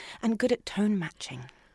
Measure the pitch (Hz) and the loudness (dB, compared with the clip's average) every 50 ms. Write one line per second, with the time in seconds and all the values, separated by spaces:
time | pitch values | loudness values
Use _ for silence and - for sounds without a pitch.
0 | - - - - - 226 226 202 247 247 247 - - - - 190 208 208 214 190 | -16 -16 -10 -2 0 0 2 4 4 2 2 2 0 -4 0 2 2 4 4 2
1 | 165 160 - - - - 135 127 123 131 - - - _ | 0 -4 -8 -10 -12 -10 -10 -10 -12 -12 -16 -20 -20 _